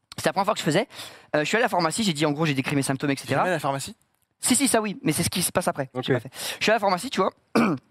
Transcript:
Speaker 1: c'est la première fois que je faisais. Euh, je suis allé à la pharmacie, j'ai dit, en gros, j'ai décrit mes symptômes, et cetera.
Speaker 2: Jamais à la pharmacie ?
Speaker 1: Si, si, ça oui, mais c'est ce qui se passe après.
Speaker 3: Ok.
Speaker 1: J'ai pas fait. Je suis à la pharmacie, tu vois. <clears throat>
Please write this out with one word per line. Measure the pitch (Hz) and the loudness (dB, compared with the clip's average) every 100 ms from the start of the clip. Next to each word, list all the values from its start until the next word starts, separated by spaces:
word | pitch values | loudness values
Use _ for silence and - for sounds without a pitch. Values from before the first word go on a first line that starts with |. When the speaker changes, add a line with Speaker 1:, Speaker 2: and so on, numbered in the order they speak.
| - - | -20 -4
Speaker 1:
c'est | 165 | -2
la | |
première | 185 | 0
fois | 196 | 0
que | - | 0
je | |
faisais. | 170 156 254 - - - - | 0 0 0 -6 -18 -20 -2
Euh, | 151 | 0
je | |
suis | 151 214 | 2 2
allé | |
à | 240 | 2
la | |
pharmacie, | 185 160 156 | 2 2 2
j'ai | 208 | 0
dit, | 147 156 | 2 0
en | |
gros, | 147 | 2
j'ai | 160 | 0
décrit | 135 - 143 | 0 0 0
mes | |
symptômes, | 131 135 147 | 0 -2 -2
et | 135 | -2
cetera. | 120 139 | -2 0
Speaker 2:
Jamais | 185 | 0
à | |
la | 165 | 0
pharmacie ? | 143 139 165 - _ _ _ _ | -2 -4 -6 -14 _ _ _ _
Speaker 1:
Si, | - | 0
si, | 254 269 | 2 2
ça | 226 | 2
oui, | 214 - | 0 -2
mais | 165 | -2
c'est | 151 | 0
ce | 165 | -2
qui | - | -2
se | - | -2
passe | - - | -2 -2
après. | 160 131 | -2 -4
Speaker 3:
Ok. | 127 | -4
Speaker 1:
J'ai | 127 | 0
pas | 123 | 0
fait. | 135 - - - | -2 -10 -10 -2
Je | |
suis | - | 2
à | |
la | 220 | 2
pharmacie, | 202 180 254 | 2 0 -2
tu | - | -2
vois. | 196 - _ | -2 -4 _
<clears throat> | 233 226 135 - | 0 2 0 -6